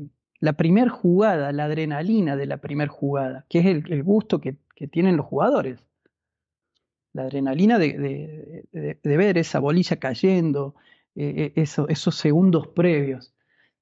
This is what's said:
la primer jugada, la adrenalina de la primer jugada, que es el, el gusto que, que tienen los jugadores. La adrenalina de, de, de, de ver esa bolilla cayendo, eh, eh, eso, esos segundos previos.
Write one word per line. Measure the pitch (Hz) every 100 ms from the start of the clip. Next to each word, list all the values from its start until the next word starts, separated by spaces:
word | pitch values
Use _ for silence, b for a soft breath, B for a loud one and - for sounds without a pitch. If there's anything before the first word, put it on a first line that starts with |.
| 147 _ _ -
la | 151
primer | 151 165 196 254
jugada, | - 175 175 214 170 143
la | 143
adrenalina | 151 156 156 147 175 220 165 139
de | 139
la | 139
primer | 143 147 147
jugada, | - 139 139 131 131 -
que | 170
es | 180
el, | 165 151
el | 151
gusto | 156 214 214 160
que, | 135 139 _ -
que | -
tienen | 165 185 170
los | -
jugadores. | 139 190 269 131 123 _ _ _ _ _ _ _ _ _ _ _ _ _
La | 139
adrenalina | 131 139 135 139 202 233
de, | 151
de, | - 139 139 156 156 147 165 -
de, | 165 147 151
de | 151 147
ver | 208 175
esa | 165 147
bolilla | 139 170 170 160
cayendo, | 131 123 190 185 165 143 139 - b b b -
eh, | 143 147
eh, | 151 -
eso, | 151 - 147
esos | 151 - -
segundos | 156 151 185 165 -
previos. | - 175 156 139 123 - _ _ _ _ _